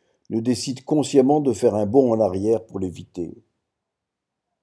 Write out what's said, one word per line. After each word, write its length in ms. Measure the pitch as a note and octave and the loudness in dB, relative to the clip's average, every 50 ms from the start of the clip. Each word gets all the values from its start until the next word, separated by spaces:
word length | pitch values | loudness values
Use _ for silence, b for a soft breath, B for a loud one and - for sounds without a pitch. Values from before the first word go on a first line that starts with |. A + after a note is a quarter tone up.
| _ _ _ _ _ - | _ _ _ _ _ -8
ne 100 | G#2+ A2+ | -6 -4
décide 420 | A2+ B2+ B2 - - C#3 B2 - - | -2 -2 -2 -2 -4 -8 -10 -10 -4
consciemment 540 | - D#3 D3+ B2+ B2+ C#3+ C3+ B2+ C3+ D3 D3+ | -2 -2 -2 0 2 4 4 4 4 2 2
de 100 | C#3+ C3 | 2 0
faire 220 | G#2+ - A#2+ A2+ G2+ | 0 2 0 0 2
un 100 | G#2+ G#2 | 0 -2
bond 260 | G2 A#2 C#3 C3 A#2+ | 2 4 4 4 4
en 100 | A2+ A2 | 2 2
arrière 440 | G#2+ F#2 F#2 F#2+ G2+ A2 A2+ A2 - | 2 0 0 -2 0 0 0 -2 -2
pour 160 | - - F#2+ | -8 -8 -8
l'éviter. 540 | F#2+ F2+ E2 F#2 F#2+ - _ F2+ E2+ - - - _ _ _ _ _ _ _ _ _ _ _ _ _ _ _ _ _ _ _ _ _ _ _ _ | -8 -8 -8 -12 -16 -14 _ -10 -10 -10 -12 -16 _ _ _ _ _ _ _ _ _ _ _ _ _ _ _ _ _ _ _ _ _ _ _ _